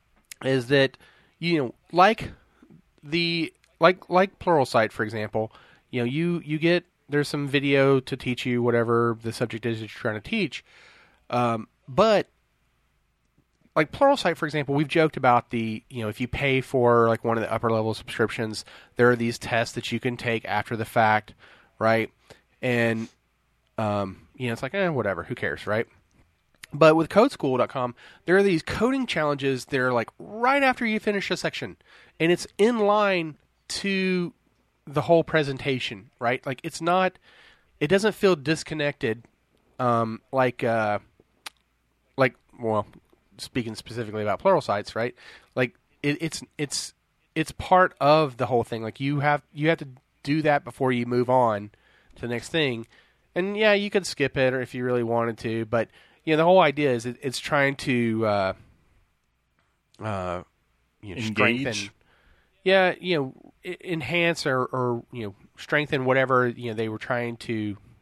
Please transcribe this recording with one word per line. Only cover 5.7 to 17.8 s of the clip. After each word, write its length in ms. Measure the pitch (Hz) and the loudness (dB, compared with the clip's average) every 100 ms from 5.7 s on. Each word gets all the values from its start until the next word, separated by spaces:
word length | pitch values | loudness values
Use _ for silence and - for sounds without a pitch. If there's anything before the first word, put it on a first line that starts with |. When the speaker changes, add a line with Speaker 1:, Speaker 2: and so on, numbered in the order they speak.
| _ _ | _ _
Speaker 1:
you 100 | 127 | -4
know, 60 | 120 | -4
you, 360 | 143 170 170 143 | -2 -2 -4 -4
you 120 | 156 | -2
get, 280 | 165 175 - _ - | 2 0 -2 _ -4
there's 180 | 143 143 | -2 -2
some 200 | 147 143 | -2 -2
video 520 | 139 139 139 135 135 | 0 2 4 4 4
to 160 | - 123 | 0 -6
teach 300 | - 120 127 | -6 -4 -2
you 180 | 120 | 0
whatever 540 | 120 117 117 117 117 113 | 2 2 2 2 0 -2
the 120 | 113 | -6
subject 320 | 110 117 117 117 | -6 -6 -4 -6
is 160 | 110 | -6
that 120 | 107 | -8
you're 80 | - | -8
trying 200 | 120 107 | -6 -6
to 80 | - | -4
teach. 340 | 226 156 - - - - - _ _ - | -4 -4 -6 -18 -20 -20 -20 _ _ -6
Um, 380 | 123 120 113 - _ - | -2 0 -2 -8 _ -6
but, 400 | 127 170 190 - _ _ _ _ _ _ _ _ _ _ _ _ _ _ - | 2 4 4 0 _ _ _ _ _ _ _ _ _ _ _ _ _ _ -2
like, 160 | 151 | -2
Pluralsight, 460 | - 277 277 185 165 | 4 4 4 0 -2
for 80 | 156 | -2
example, 300 | 151 139 139 | -2 0 0
we've 120 | 151 | 2
joked 300 | 170 156 147 | 2 2 2
about 320 | 131 120 - | 4 4 2
the, 340 | 120 113 110 - | -4 -4 -6 -10
you 140 | 127 | -8
know, 40 | 107 | -6
if 140 | 104 | -6
you 60 | 120 | -6
pay 340 | - 143 131 | -2 0 0
for, 480 | 127 135 120 120 113 | 0 2 4 6 4
like, 140 | 113 | 2
one 140 | 117 113 | 0 -2
of 60 | |
the 80 | 107 | -2
upper 200 | 113 117 | -2 0
level 220 | 113 | 0